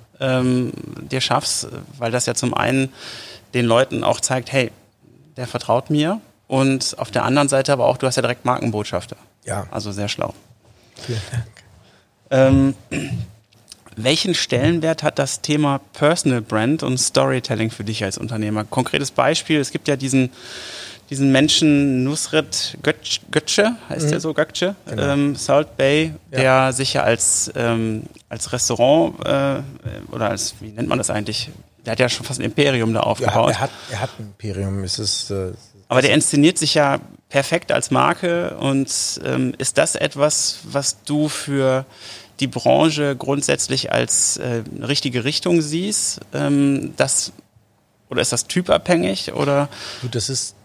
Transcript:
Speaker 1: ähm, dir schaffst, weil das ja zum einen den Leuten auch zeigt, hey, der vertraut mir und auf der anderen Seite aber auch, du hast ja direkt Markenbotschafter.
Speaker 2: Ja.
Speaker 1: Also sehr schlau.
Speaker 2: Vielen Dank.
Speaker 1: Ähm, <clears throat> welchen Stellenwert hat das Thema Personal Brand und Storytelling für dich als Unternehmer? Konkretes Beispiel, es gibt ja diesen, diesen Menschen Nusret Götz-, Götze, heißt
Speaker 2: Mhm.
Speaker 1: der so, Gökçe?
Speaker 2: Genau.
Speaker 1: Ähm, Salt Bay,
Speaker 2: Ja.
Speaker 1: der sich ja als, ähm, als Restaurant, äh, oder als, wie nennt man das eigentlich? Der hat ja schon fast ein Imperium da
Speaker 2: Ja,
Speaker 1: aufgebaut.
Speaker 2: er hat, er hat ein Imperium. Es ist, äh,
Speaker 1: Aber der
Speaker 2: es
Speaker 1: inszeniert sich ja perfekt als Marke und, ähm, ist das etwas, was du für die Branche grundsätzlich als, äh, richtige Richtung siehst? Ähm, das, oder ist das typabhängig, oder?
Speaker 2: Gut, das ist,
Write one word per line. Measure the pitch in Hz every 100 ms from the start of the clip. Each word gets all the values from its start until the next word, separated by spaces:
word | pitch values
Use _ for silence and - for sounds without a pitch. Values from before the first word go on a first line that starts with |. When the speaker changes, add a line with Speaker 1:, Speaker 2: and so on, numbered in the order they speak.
| - -
Speaker 1:
ähm, | 135 127 127 127 120 - - - -
dir | 131
schaffst, | - 131 - - - - - 135
weil | 117
das | 123 -
ja |
zum | - 123
einen | - - 135 131 - - - - - _
den | 123 117
Leuten | 117 135 113
auch | - -
zeigt, | - 131 -
hey, | 135 120 - _ _ _ _ _ -
der | 123
vertraut | 120 - 120 -
mir | 151 156 214 - _ -
und | 135 135 131 - -
auf | -
der | 120
anderen | 113 139 143
Seite | 135 135
aber | 135 117
auch, | 131
du | 131
hast | 131
ja |
direkt | 120 123
Markenbotschafter. | 123 127 120 107 - 90 - - - _
Speaker 2:
Ja. | - 101 -
Speaker 1:
Also | 110 104
sehr | 98 101
schlau. | - - - _ - _ _ _ - -
Speaker 2:
Vielen | 110 -
Dank. | 120 - - _ - _ _ _ _ -
Speaker 1:
Ähm, | 131 135 135 135 - -
<clears throat> | 143 139 120 - - _ _ _ - - -
welchen | 123 160 190
Stellenwert | 170 - 123 151 170 160 160
hat | 151 -
das | 135 -
Thema | - 147 147 139 -
Personal | - 147 170 143 123
Brand | 110 107 120 156
und | 127 131
Storytelling | - 135 135 131 - 113 113
für | -
dich | 107 107
als | 98 -
Unternehmer? | 113 110 107 107
Konkretes | 107 131 120 139 139
Beispiel, | - 131 - - 151
es | 135
gibt | - -
ja |
diesen, | 135 135 131 127 - - - - - - - -
diesen | 139 139
Menschen | 131 151 - 156 143 143 127
Nusret | 131 156 - 156 - - - -
Götz-, | 147 - - - -
Götze, | 151 - - 214 240 -
heißt | 147 151
Speaker 2:
Mhm. |
Speaker 1:
der | 143
so, | 160
Gökçe? | 151 160 - 180 196 -
Speaker 2:
Genau. | 113
Speaker 1:
Ähm, | 143 143 143 139
Salt | - 139 147 -
Bay, | 135 151 160 151 -
Speaker 2:
Ja. | 131
Speaker 1:
der | 131 131 131
sich | 131 131
ja | 135
als, | 113 117 - - -
ähm, | 135 117 113 113 110 - - _
als | 113 -
Restaurant, | 123 - 117 127 160 165 -
äh, | - 139 139 135 139 - 113 - 98
oder | 120 104
als, | 101 - -
wie | 110
nennt | 107 -
man | 131
das | -
eigentlich? | 104 107 107 - - - _
Der | 113
hat | 113
ja | 123
schon | -
fast | - 127
ein |
Imperium | 110 - 143 123 113
da | 113
Speaker 2:
Ja, | 113
Speaker 1:
aufgebaut. | 110 127 113 127
Speaker 2:
er | 113
hat, | 131 - -
er | 98
hat | 131 -
ein | 104
Imperium. | - 107 95 98 98
Es | 92 -
ist, | 104 - -
äh, | 98 92 - - 98 -
Speaker 1:
Aber | 123
der | 139
Speaker 2:
es | 151
Speaker 1:
inszeniert | - 143 156 175
sich | 151
ja | 156 139 143 - - _
perfekt | 139 139 170 -
als | - -
Marke | 131 139 175 175 170 175 -
und, | 139 135 131 - - -
ähm, | 131 131 127 -
ist | - -
das | 151
etwas, | - 147 139 151 - - -
was | - 139 139 -
du | - 147 151
für | - - 139 131 131 131 - - - - -
die | 135
Branche | - - 139 160 147 143 131
grundsätzlich | 135 143 - 143 - 135 -
als, | 120 123 - - -
äh, | 123 117 - -
richtige | 117 143 135 123
Richtung | 127 - 180 170
siehst? | 147 160 196 208 - - -
Ähm, | 143 143 143 139 139 - -
das, | 135 - - - _ _ _ _ _ _ _
oder | 123
ist | 117
das | 120 -
typabhängig, | 185 180 - - 170 185 196 -
oder? | - 143 143 143 - - -
Speaker 2:
Gut, | 123
das | 117 120
ist, | 131 - -